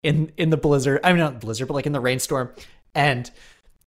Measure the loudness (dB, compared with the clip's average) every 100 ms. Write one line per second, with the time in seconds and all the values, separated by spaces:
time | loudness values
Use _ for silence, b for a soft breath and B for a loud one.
0 | -2 0 -2 -2 0 2 2 2 2 2
1 | 4 4 2 -2 -8 -6 -4 -4 -4 -2
2 | 0 -2 -2 -2 -4 -8 B B B 0
3 | 0 0 -6 -14 b b b b